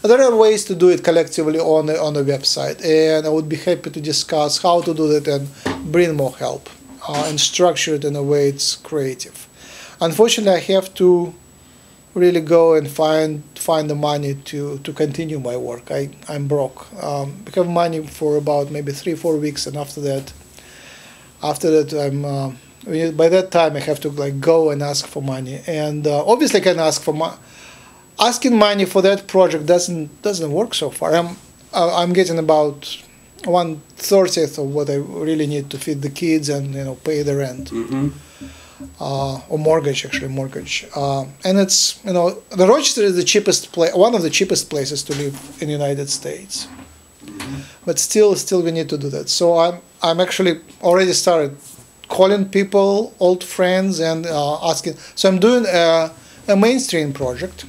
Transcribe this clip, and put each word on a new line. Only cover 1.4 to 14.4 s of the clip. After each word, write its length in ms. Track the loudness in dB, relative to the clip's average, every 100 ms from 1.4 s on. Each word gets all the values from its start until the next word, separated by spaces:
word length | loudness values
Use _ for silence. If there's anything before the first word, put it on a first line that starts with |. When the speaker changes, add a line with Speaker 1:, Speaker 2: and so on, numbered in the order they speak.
| -2 0
Speaker 1:
on 260 | 2 2 2
the, 140 | -2
on 140 | -2
the 100 | 0
website, 600 | -2 -2 -2 -2 -4 -4
and 420 | 2 4 4 2 0
I 40 |
would 180 | -2 -2
be 80 | -4
happy 340 | -2 -2 -4
to 120 | -8
discuss 600 | -4 -4 -2 0 0 0
how 200 | 2 2
to 120 | 0
do 140 | 0 2
that 200 | 2 0
and 640 | -2 -4 -8 -8 -8 -2
bring 220 | 2 2 0
more 200 | -4 -4
help, 340 | -8 -8 -14 -20 -20 -16 -6
uh, 160 | -4 -2
and 120 | -2
structure 560 | -2 2 2 2 -2 -2
it 80 |
in 120 | -2 -2
a 60 |
way 260 | 0 2 2
it's 260 | 0 -6 -6
creative. 720 | -6 -4 -4 -6 -14 -16 -20 -20 -20 -20 -20 -4
Unfortunately, 500 | -2 4 4 4 2
I 220 | 2 2
have 200 | 0 0 2
to 380 | 4 4 0 -10 -20 -20 -20 -20 _ _ _
really 280 | 2 2 2
go 320 | 4 4 6
and 160 | 4 0
find, 540 | -2 0 2 0 -4 -12 -8
find 340 | -2 -2 -2
the 60 | -2
money 400 | -2 -2 -4
to, 440 | -8